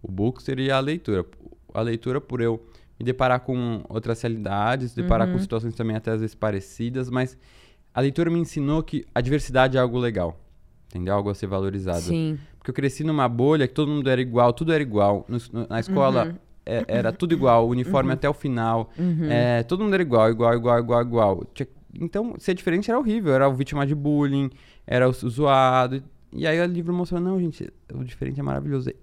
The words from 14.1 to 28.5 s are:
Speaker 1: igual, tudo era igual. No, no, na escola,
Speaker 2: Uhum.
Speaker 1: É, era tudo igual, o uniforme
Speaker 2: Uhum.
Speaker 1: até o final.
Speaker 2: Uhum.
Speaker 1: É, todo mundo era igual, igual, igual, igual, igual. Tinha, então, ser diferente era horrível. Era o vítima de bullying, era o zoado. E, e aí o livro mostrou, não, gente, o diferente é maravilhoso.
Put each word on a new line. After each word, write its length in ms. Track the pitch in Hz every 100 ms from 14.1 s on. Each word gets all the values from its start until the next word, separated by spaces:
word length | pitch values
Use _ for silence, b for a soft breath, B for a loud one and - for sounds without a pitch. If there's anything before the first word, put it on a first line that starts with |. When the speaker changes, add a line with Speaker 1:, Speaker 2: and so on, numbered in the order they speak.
| 127
Speaker 1:
igual, 320 | 127 117 123
tudo 200 | 120 165
era 100 | 156
igual. 420 | 143 104 101 101 -
No, 100 | 120 117
no, 140 | 113 117
na 120 | 113
escola, 460 | 113 185 135 131 156
Speaker 2:
Uhum. 80 | 170 _ - -
Speaker 1:
É, 180 | 117 -
era 240 | 117 113
tudo 200 | - 175
igual, 320 | 160 131 117 117
o 40 |
uniforme 400 | 123 127 147 131
Speaker 2:
Uhum. 40 |
Speaker 1:
até 140 | 131 143
o 60 |
final. 560 | 147 147 123 113 113 113 -
Speaker 2:
Uhum. 320 | 180 160 160
Speaker 1:
É, 320 | 120 123 120
todo 200 | 117 185
mundo 120 | 214
era 80 | 190
igual, 280 | 170 117 110
igual, 240 | 113 120
igual, 240 | 120 117 120
igual, 240 | 120 120
igual. 420 | 120 117 107 92 -
Tinha, 140 | - 135 - - -
então, 360 | 165 202 233 214
ser 160 | -
diferente 360 | 185 - 170 208
era 80 | 233
horrível. 360 | 247 220 180
Era 140 | 131 139
o 60 |
vítima 320 | 127 139 147 139
de 80 |
bullying, 560 | 151 143 147 143 139 135 b b b -
era 220 | 123 127
o 40 |
zoado. 840 | 123 131 117 147 135 131 127 127 131
E, 60 | 131 - - -
e 40 | 160
aí 140 | 160
o 40 | 175
livro 260 | 175 165
mostrou, 260 | 180 180 175
não, 180 | 180 190
gente, 280 | 175 147 - - _
o 120 | 131
diferente 340 | 127 - 135 131
é 40 |
maravilhoso. 480 | 139